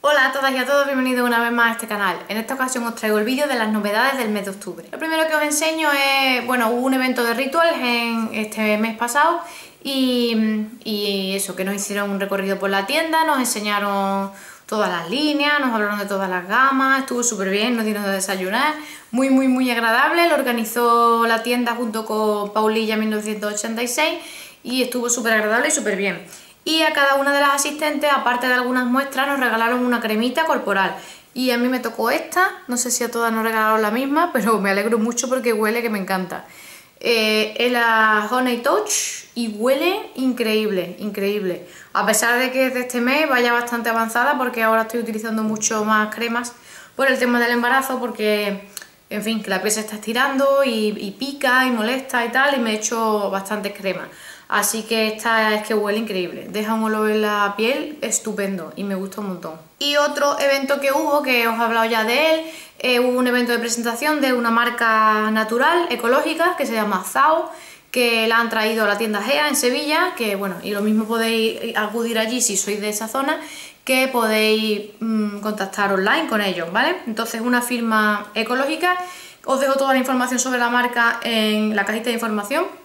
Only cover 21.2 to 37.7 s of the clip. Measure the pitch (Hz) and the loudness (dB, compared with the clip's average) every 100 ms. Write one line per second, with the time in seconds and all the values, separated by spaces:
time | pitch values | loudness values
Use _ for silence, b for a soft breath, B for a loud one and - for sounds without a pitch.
21.2 | 233 226 233 247 240 226 240 220 220 214 | 2 0 0 0 0 -2 -4 -4 -4 0
22.2 | 214 208 202 214 214 220 220 220 220 214 | 2 0 0 0 2 2 0 0 0 -2
23.2 | 214 202 208 208 226 226 240 - 311 339 | -4 -6 -4 -6 -6 -4 -4 0 0 -2
24.2 | B B B B - 254 247 247 240 247 | B B B B -6 -2 0 -2 -2 0
25.2 | 233 220 214 226 294 302 214 196 196 175 | 2 2 2 2 2 0 0 -2 -2 -4
26.2 | - B B B - 320 320 302 277 277 | -10 B B B -2 2 2 4 4 4
27.2 | 277 285 285 285 294 294 302 285 294 269 | 2 4 4 2 -2 -2 -2 0 2 2
28.2 | 240 240 254 247 247 254 247 254 277 262 | 2 0 2 2 2 0 2 0 0 -2
29.2 | 277 277 247 220 233 247 247 240 226 214 | -2 0 0 2 2 2 0 0 0 0
30.2 | 247 247 320 269 - 196 185 - B B | 0 0 0 0 0 0 0 -2 B B
31.2 | B 240 254 240 247 254 233 220 226 294 | B -2 0 2 0 0 -4 -2 0 0
32.2 | - 359 381 359 - 247 247 240 233 233 | -2 0 0 0 -6 -4 -2 -2 -2 0
33.2 | 233 220 226 226 220 220 214 233 269 294 | 0 0 0 2 2 4 2 0 0 2
34.2 | 349 254 208 214 196 196 208 220 220 240 | 2 0 2 2 2 2 2 2 0 -2
35.2 | 254 262 240 214 214 233 233 214 185 190 | -2 0 0 2 0 0 -2 -4 -2 -2
36.2 | 175 160 - B B B B _ - 233 | -2 -8 -12 B B B B _ 0 2
37.2 | 220 214 214 - 240 | 2 2 0 0 0